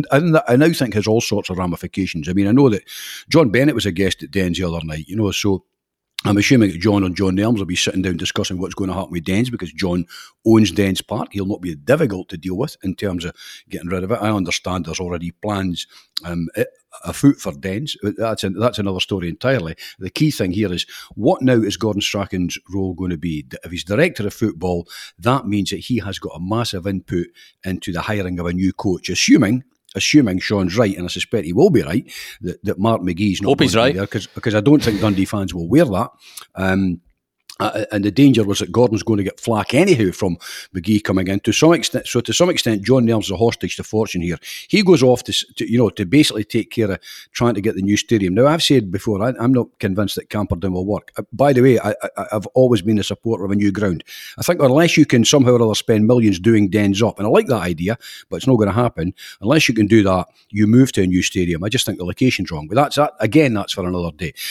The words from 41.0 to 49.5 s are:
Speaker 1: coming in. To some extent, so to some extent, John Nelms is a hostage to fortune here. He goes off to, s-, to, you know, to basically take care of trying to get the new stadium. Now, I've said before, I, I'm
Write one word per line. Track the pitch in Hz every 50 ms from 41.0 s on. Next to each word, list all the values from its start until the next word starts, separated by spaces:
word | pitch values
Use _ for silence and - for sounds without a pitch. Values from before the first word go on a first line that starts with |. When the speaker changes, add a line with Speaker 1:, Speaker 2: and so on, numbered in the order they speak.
| -
Speaker 1:
coming | - 98 95 92 101
in. | 98 101
To | - 113 104
some | - 151 160 170
extent, | 147 - - - 120 -
so | - - 123
to | 113 - 110
some | - 175 180
extent, | 156 - - 123 110 98 98
John | 107 131 131 120
Nelms | 113 113 107 95
is | -
a | 95 87
hostage | 117 117 110 - - - -
to | - 92
fortune | - - 107 110 - - 92
here. | 85 87 82 - - - - - - -
He | - 208 208
goes | 196 175 123 131
off | 127 123 - -
to, | - 95
s-, | - - - -
to, | - 120 -
you | 113 123
know, | 120 98
to | - - 101
basically | 85 107 147 156 - 110 107 104
take | - - 117 101 -
care | - 120 110 98
of | 92 - - - - - - _ -
trying | - 120 120 110
to | 101 95
get | 110 101
the | 95
new | 95 98 104
stadium. | - - - 117 107 98 90 90
Now, | 110 127
I've | 147 160 170 -
said | - 147 131 110 92
before, | 87 95 - 117 104 95 104
I, | 127 123 101
I'm | 113 127